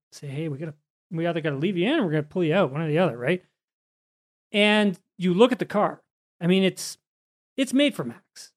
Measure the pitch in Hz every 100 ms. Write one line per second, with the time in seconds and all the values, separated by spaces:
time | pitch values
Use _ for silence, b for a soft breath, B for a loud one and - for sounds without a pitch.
0 | _ - 147 135 160 135 160 147 _ _
1 | _ 165 170 165 156 135 175 180 196 320
2 | 185 151 147 190 165 175 156 139 160 151
3 | 180 120 123 180 - _ _ _ _ _
4 | _ _ _ _ _ 208 208 214 208 175
5 | _ - 180 175 240 247 180 208 170 -
6 | _ _ _ _ 170 190 190 185 - -
7 | _ _ _ _ _ - 262 254 285 -
8 | 123 - _ - -